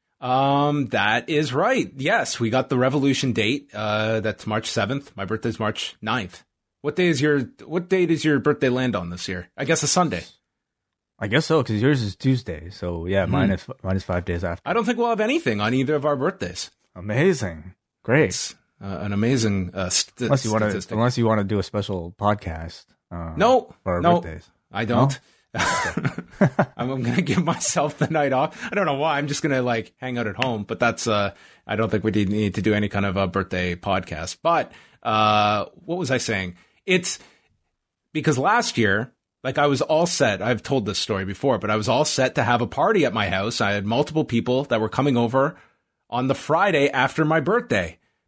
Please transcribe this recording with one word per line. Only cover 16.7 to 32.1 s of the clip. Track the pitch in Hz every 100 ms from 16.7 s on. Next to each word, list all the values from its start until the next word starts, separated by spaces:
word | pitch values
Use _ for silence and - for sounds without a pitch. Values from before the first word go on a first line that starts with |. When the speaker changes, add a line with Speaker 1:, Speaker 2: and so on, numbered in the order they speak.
| _ _ 90
Speaker 2:
Amazing. | 101 113 185 139 92 80 90 - _ _
Great. | - 135 98
Speaker 1:
It's, | - - - _ -
uh, | 98 95
an | 101
amazing, | 101 117 131 110 98 90
uh, | 92 90
st-, | - - - 117
Speaker 2:
Unless | 135 110
you |
wanna, | 107 107
Speaker 1:
statistic. | 98 - 110
Speaker 2:
unless | 120 127
you | 113
wanna | 107
do | 98 104
a |
special | - 104 98 92 85 -
podcast, | 104 104 - 78 85 - - _ _
uh, | 87 82 80
Speaker 1:
No, | 226 262 - -
Speaker 2:
for | 95 87
our |
Speaker 1:
no, | 170 175
Speaker 2:
birthdays. | 82 80 - _ _
Speaker 1:
I | 101 113
don't. | 117 139
Speaker 2:
No? | 135 - _ _ -
Speaker 1:
<laughs> | - 988 960 - - - - - 143 - - -
I'm, | 123
I'm | 135
gonna | 117 123
give | 160 180
myself | 160 - - 175 147 -
the | 143
night | 160 143
off. | 131 151 - -
I | 202
don't | 165
know | 139
why. | 156 143
I'm | 139
just | 143
gonna, | 156 131
like, | 123 113 110 _
hang | 127 120
out | 107
at | 98
home. | 117 110
But | 101 120
that's, | 117 107 117
uh, | 104 98 - - _ -
I | 104
don't | 110
think | 107
we | 107